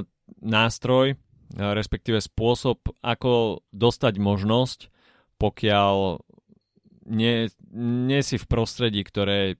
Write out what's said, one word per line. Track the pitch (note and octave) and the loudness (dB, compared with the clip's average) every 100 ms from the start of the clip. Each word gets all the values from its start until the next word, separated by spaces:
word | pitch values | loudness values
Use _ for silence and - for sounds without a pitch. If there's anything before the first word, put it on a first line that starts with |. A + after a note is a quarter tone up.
| - _ _ - | -4 _ _ -12
nástroj, | A2 A2 A2+ - A#2+ B2+ C3+ | -2 2 2 -2 0 2 2
eh, | C3+ _ _ _ | -2 _ _ _
respektíve | G#2+ G2+ G#2 G#2+ G#2+ - A2 | -6 -2 -2 -2 -6 -2 -2
spôsob, | - - A2+ A#2+ C3 A2+ - - | -2 -2 0 2 -2 -4 -6 -8
ako | A#2+ A#2 B2+ A#2+ A2+ F2 - | -6 -2 0 2 0 -4 -10
dostať | G2+ A#2 - B2+ G2 | 0 0 2 0 2
možnosť, | G2+ G2+ G2+ A#2 B2+ - - _ _ _ _ _ | 0 0 2 2 0 -4 -18 _ _ _ _ _
pokiaľ | G#2+ - A2 G2+ G2+ G2 F#2+ D#2+ - _ _ _ _ _ _ _ - | -4 -2 0 4 4 2 0 -4 -12 _ _ _ _ _ _ _ -6
nie, | A2 A#2 A#2 A2+ - - | -2 0 0 -2 -8 -16
nie | A2+ A#2+ B2 B2+ C#3 | -8 -4 -2 0 0
si | C3+ B2 | 0 -4
v | - | -2
prostredí, | A#2 A2+ - A#2+ G#2 | 0 0 -2 -2 -2
ktoré | F#2+ G#2 G2+ G2+ G2 | -4 -2 0 0 -2